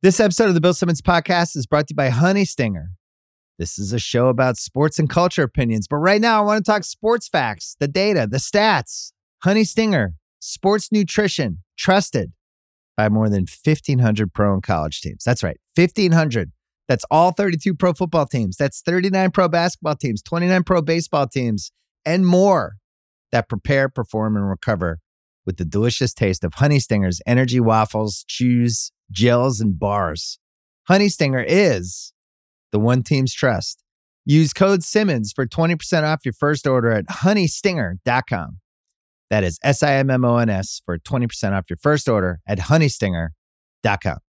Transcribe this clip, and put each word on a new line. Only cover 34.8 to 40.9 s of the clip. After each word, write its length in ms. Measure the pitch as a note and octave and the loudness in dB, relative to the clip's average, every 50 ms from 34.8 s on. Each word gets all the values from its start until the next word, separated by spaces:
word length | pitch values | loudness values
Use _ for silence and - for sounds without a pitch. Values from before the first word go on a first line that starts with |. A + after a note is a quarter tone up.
| D#3+ | -2
SIMMONS 520 | - - G#3+ G#3+ G3 D3+ A#2+ G#2+ G2+ - | -2 -2 0 0 2 0 -2 -4 -6 -4
for 100 | - C3 | -4 -6
twenty 320 | A#2+ - - E3 E3 F3 | -4 -2 -2 0 0 0
percent 300 | D#3 - - - E3 D3+ | -4 -4 -2 -2 0 0
off 180 | D3+ D#3 D3+ - | 0 -2 -2 -4
your 80 | B2+ A2 | -8 -6
first 340 | - - C#3+ D3+ C#3 - | -2 0 0 0 0 0
order 260 | C#3+ C3 B2+ A#2 A#2 A2+ | 0 0 2 2 2 0
at 180 | G#2+ F2+ - | 0 -2 -4
honey 360 | F#2 - - F#3 G#3+ G#3 F#3 | -8 -2 0 2 2 2 0
stinger 520 | D3+ - - - G3+ F3+ D#3+ A2+ F2 F2+ F#2+ _ | -2 -4 -2 -4 -2 -2 -2 -4 -6 -6 -6 _
dot 180 | B2 A#2+ B2+ B2+ | 0 0 0 0
com. 340 | - - F#2 D#2+ A1+ - F#2 _ _ _ _ _ _ _ _ _ _ _ _ _ _ | -2 -6 -6 -6 -8 -14 -18 _ _ _ _ _ _ _ _ _ _ _ _ _ _
That 160 | A2 G#2+ G2 | 0 0 0
is 140 | F2 E2 - - | 0 -4 -2 0
S 200 | C3+ C#3 - - | 0 0 2 2
I 140 | D3 C#3 | 2 2
M 120 | C3+ C#3 C3+ | 2 2 2
M 160 | C3 B2+ B2+ | 2 2 2
O 140 | A#2+ A#2+ A#2+ | 2 2 2
N 100 | A#2 A2+ | 2 0
S 320 | G#2 F#2+ G2 - - - _ | 0 -2 -4 -6 -10 -14 _
for 100 | - | -8